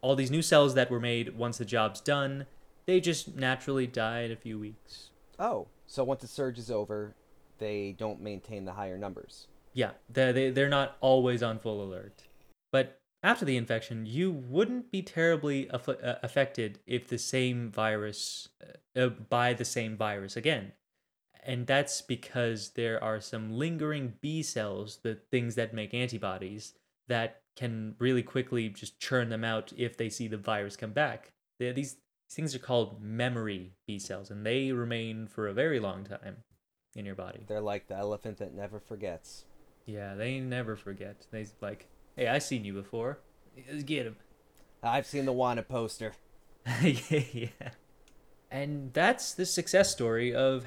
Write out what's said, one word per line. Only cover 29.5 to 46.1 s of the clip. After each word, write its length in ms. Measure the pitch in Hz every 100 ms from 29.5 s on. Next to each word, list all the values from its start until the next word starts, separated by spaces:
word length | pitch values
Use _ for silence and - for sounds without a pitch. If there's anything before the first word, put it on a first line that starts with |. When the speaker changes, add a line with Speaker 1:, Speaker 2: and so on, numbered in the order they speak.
| 113 - -
Speaker 1:
if 200 | 120 -
they 120 | 113
see 180 | - 113
the 120 | 107
virus 380 | 101 107 101 -
come 160 | 110
back. 400 | 107 151 113 - _ _ _
They, 120 | 123
these 240 | 123 139 - _ _ _
things 240 | - 156
are 40 | 131
called 420 | - 123 104 107
memory 680 | 107 110 127 120 110 98 90 95 -
B 120 | 104
cells, 320 | 98 95 98
and 140 | 101
they 280 | 107 123 135
remain 540 | 127 117 117 113 110 110
for 200 | - 107
a 60 |
very 260 | 101 156 139
long 260 | 101 95
time 340 | 98 107 101 104 - _ _ _ _ -
in 80 |
your 100 | 101
body. 300 | 95 92 - 104
Speaker 2:
They're 140 | 107
like 280 | 107 101 -
the 80 | 95
elephant 420 | 101 104 113 101
that 160 | 101
never 260 | 80 101 104
forgets. 640 | - 107 98 85 - - - - - _
Speaker 1:
Yeah, 300 | - 104 101
they 260 | 98 113 135
never 360 | 131 123 113 107
forget. 500 | - 98 98 107 -
They, 160 | 110 104 -
like, 280 | 104 104 - - - -
"Hey, 100 | 123
I 120 | 135
seen 260 | - 131
you 80 | 101
before. 460 | 98 98 117 117 147 - _ - 127 127
Let's 140 | 147
get 220 | 139 147 117
him." 100 | 110 - - _ _ - _
Speaker 2:
I've 240 | 117 127 135
seen 200 | 143 135
the 60 |
wanted 360 | 127 127 120 110
poster. 460 | 127 113 - 110